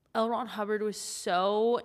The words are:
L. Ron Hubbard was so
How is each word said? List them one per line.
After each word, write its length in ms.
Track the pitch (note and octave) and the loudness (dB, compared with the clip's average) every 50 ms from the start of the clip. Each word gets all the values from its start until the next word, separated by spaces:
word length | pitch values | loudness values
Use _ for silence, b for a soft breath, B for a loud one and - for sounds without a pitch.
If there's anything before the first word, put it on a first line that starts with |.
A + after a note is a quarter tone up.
| _ _ - | _ _ -2
L. 160 | A3+ A3 A#3 | 0 0 2
Ron 160 | A#3+ A3 B3 | 0 -2 -2
Hubbard 360 | G#3 F#3 G#3+ G#3 G3+ G#3+ G#3+ | -4 -4 -6 -2 -2 -2 -2
was 180 | G#3+ G#3+ G3+ - | -2 -4 -4 -6
so 800 | - - - - - A3 F3+ F3+ F#3+ G3+ G#3 G#3+ A3+ A#3 A#3+ - | -10 -10 -10 -6 -2 0 2 2 4 2 2 4 4 4 2 2